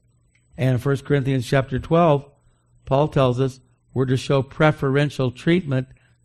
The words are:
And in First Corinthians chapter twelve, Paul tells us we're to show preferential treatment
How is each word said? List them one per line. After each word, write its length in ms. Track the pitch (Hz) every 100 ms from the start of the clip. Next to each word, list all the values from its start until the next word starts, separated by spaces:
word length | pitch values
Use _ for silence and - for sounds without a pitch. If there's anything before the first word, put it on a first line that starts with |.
| _ _ _ _ _ -
And 180 | 131
in 40 | 127
First 260 | 139 139
Corinthians 440 | - 143 131 135 120
chapter 320 | 139 127 127
twelve, 500 | - 165 170 143 - _ _ _ _ _ -
Paul 220 | 135 147
tells 340 | 147 131 123
us 180 | 135 - _ _ _
we're 140 | 127 131
to 120 | 127
show 260 | - 139
preferential 880 | 127 - 156 151 139 135 143 - 127
treatment 560 | - 165 175 156 135 127 - _ _